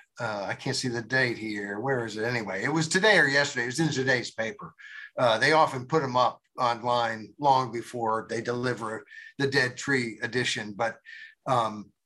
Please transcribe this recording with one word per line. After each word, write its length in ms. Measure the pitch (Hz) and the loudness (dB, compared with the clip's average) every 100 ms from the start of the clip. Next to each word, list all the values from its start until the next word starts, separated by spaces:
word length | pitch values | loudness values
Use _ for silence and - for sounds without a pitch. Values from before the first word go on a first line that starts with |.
| - - | -16 -8
uh, 260 | 117 104 92 | -6 -4 -6
I 60 | |
can't 220 | - 143 - | -6 -4 -2
see 140 | 127 | -2
the 120 | 117 | -4
date 360 | 110 131 123 107 | -2 0 2 0
here. 420 | 107 104 101 104 | -6 -6 -6 -4
Where 260 | 131 127 113 | -2 -2 -2
is 120 | 107 | -4
it 60 | |
anyway? 400 | 113 123 98 95 | -2 -2 -4 -4
It 80 | 127 | 0
was 160 | 160 160 | 0 2
today 300 | 185 214 185 | 4 6 6
or 100 | 143 | 6
yesterday. 360 | 143 143 - | 4 2 0
It 40 | 120 | -2
was 120 | 123 | 0
in 100 | 156 | 0
today's 420 | 131 131 123 117 | 2 2 2 0
paper. 420 | - 110 - 82 - - - - - | -6 -6 -8 -16 -18 -18 -16 -10 0
Uh, 200 | 123 110 | 2 4
they 160 | 135 | 6
often 320 | 156 151 131 127 | 6 4 0 -2
put 180 | 160 | 0
'em 120 | 131 127 | 2 2
up 260 | 123 - _ - | 2 0 _ -2
online 720 | 123 117 120 120 113 113 104 - | 0 0 0 2 0 -4 -10 0
long 320 | 143 131 123 | 4 4 2
before 560 | 113 110 123 110 110 - | -6 -8 -4 -2 -2 -2
they 120 | 113 | -6
deliver 640 | 117 120 127 117 110 110 - - - - | -4 -2 -2 -2 -6 -8 -10 -20 -12 -4
the 80 | 139 | 0
Dead 300 | 135 127 123 | 2 0 -2
Tree 420 | - 135 117 104 | -2 -2 -2 -6
edition. 520 | 120 123 120 120 104 | -4 -2 -2 -2 -6
But, 240 | 101 113 - - - - _ 135 | -4 -4 -4 -14 -20 -20 _ -2
um, 440 | 123 110 107 98 _ | 0 0 -4 -16 _